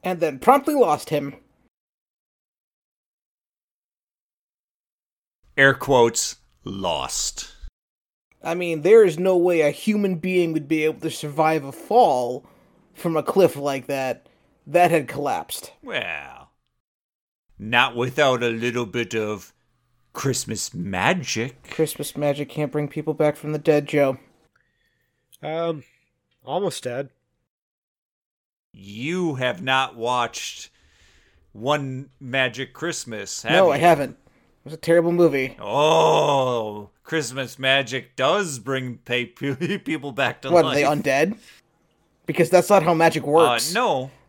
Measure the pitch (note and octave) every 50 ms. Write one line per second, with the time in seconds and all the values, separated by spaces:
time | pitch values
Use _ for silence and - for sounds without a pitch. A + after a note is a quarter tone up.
0 | - F3+ F#3 E3+ E3+ D#3 C3+ C3 - - C4 C#4+ C4+ - D4+ C#4+ B3 E3+ D3+ C#3+
1 | - - D#3 D3 C#3+ C#3 - - _ _ _ _ _ _ _ _ _ _ _ _
2 | _ _ _ _ _ _ _ _ _ _ _ _ _ _ _ _ _ _ _ _
3 | _ _ _ _ _ _ _ _ _ _ _ _ _ _ _ _ _ _ _ _
4 | _ _ _ _ _ _ _ _ _ _ _ _ _ _ _ _ _ _ _ _
5 | _ _ _ _ _ _ _ _ _ _ _ - C#3 C#3 C3+ C3 - - C#3 B2
6 | A#2 A#2 A#2 - - - - _ _ _ _ _ _ G2+ G2 G2 F#2+ F2+ E2 D2
7 | C2 C2 - - - - - - - - - - - - _ _ _ _ _ _
8 | _ _ _ _ _ _ _ _ - D3 E3+ F3+ F3+ E3+ E3 D#3 D3 F3+ G#3+ A3+
9 | G#3+ F#3 D3+ D#3 F3+ F#3 F#3 F3+ E3+ F3+ F3 E3 D3+ D3 D3 - - G#3+ G#3+ G#3
10 | G3+ G3 F#3 D#3+ D#3 F#3 F#3 F3+ F3 E3 D#3+ D#3 D3 C3+ D#3+ D#3 D3+ D#3 D#3 D3+
11 | - D#3+ - - - D3 C#3+ D3 D#3 D#3 D#3+ D#3+ C#3 C3+ C3+ - - - G#3 A#3+
12 | B3+ - C#3 B2 B2 A#2+ B2+ - - - _ _ _ _ _ _ _ _ _ -
13 | - E3+ E3 D#3 D3+ - - G3 F#3+ D#3+ - C#3+ C#3+ C#3+ C#3 C3+ C3 - C#3 C3+
14 | C3+ C3 A#2+ - _ _ _ _ _ _ _ _ _ - C#3+ F3 F3 E3 E3 D#3+
15 | C#3 A#2+ - - D3 C#3 A2 E2 D#2 - - - - - - _ - C4 G#3+ C#3+
16 | G#2 F2+ E2 D2 C#2+ C2+ B1+ - - _ _ _ _ _ _ _ _ _ _ _
17 | _ _ _ _ _ _ _ _ _ _ _ - G2+ A2 A#2 A#2+ B2+ C3+ A#2+ A#2+
18 | A#2+ B2+ C3 D#3 D3+ C3+ B2+ A#2+ A#2+ A#2+ A2+ A2+ A2+ B2 A2+ A#2+ A#2+ G#2 F2+ A#2+
19 | A#2 - - A2+ G#2+ G#2 G#2+ G2 - - _ _ _ _ _ _ _ _ _ _
20 | _ _ _ - - C3+ B2+ - - - A2 G2+ - - - D#3 F3 G2+ G2 F#2
21 | F#2+ B2+ F#3+ F#3 C#3 - - A2 A2+ C3 - _ _ - - - D#3+ D3 - -
22 | D3 - - - D3 D3 C#3+ C#3+ D3 B2+ - - D3+ C#3 - D3+ D3 C#3+ - D#3
23 | C#3+ - D3+ - D#3 D3+ C#3+ - - D3 D3+ D3+ D3 E3 D3+ D3 C#3+ D3 - D3
24 | C#3+ C3+ C3+ C3 _ _ _ _ _ _ _ _ _ _ _ _ _ _ _ _
25 | _ _ _ _ _ _ _ - - D3+ D#3 E3 E3+ E3+ E3 D3+ B2 _ _ _
26 | _ _ _ _ _ _ _ _ _ C3 C#3 F3+ G3+ F3+ D3+ - - B2+ A#2+ B2+
27 | C#3+ C3 _ _ _ _ _ _ _ _ _ _ _ _ _ _ _ _ _ _
28 | _ _ _ _ _ _ _ _ _ _ _ _ _ _ _ G2 G2 G2 G2+ A2
29 | B2 D3 F3 F#3 F3+ E3 D3 B2+ B2+ B2+ A#2 F2+ - C3 C3 C3 C3+ B2+ - A#2
30 | A2+ A#2+ B2 B2 A#2+ A2+ - - - - - - - - _ _ _ _ _ _
31 | _ _ _ _ _ _ _ _ _ _ _ G#2 A2 C3 D3 D3+ C#3 C3+ C3 B2+
32 | C#3 - _ _ C3+ B2+ B2 C3+ C3 B2+ G#2+ A#2+ C3+ B2 _ - D#3+ E3+ D#3+ -
33 | - A#2+ A2+ G#2+ G2+ - - - - A#2 B2+ D#3 G3 E3+ C#3 C#3+ D#3 F3 E3 D3
34 | C#3 B2+ A#2+ _ _ _ _ _ _ _ _ _ _ C#3 D#3 D#3 - E3 E3 F3
35 | E3 E3+ F3 F3 F3 E3 C#3 C#3 C3 B2+ - - - G2+ G#2+ C3+ D3 D#3 D#3+ D#3+
36 | D#3 D#3 D#3 D#3 D3+ D3 C#3+ C3+ C3 B2+ B2 A#2 A2 G#2+ G#2 G#2 G#2 G2 _ _
37 | _ - D#3 D#3+ C#3+ A#2 B2+ C3+ C3 A#2 - - C3 C3+ C3+ C#3 C3+ A2 B2 C3
38 | - - _ - C3 C#3 E3+ G#3 G3+ E3+ C#3+ B2 G2 B2+ C3+ C3 B2+ B2+ A#2+ A2
39 | _ - B2 B2 A#2+ A#2+ _ - - C#3+ C3+ B2+ E3+ F3 G3+ G3 G3 - E3 D3+
40 | B2+ C#3+ B2 A#2 C3+ A#2 - - - C3+ E3+ F3 D#3+ D#3+ C#3 C#3+ C#3+ C3+ D3+ D3
41 | - C3+ C3 C#3 D#3 F#3 G#3+ - - - - - _ _ _ _ _ _ _ _
42 | _ _ _ _ _ - D3+ - F3 - F#3 F3+ E3+ - G#3 G3 D#3+ E3+ E3+ D#3+
43 | E3 E3 - D#3 B2 C#3+ C#3+ E3 E3 B2 A#2+ A#2 B2 D3 F3 A3 B3+ A3 D#3+ C3
44 | B2+ C3+ - _ _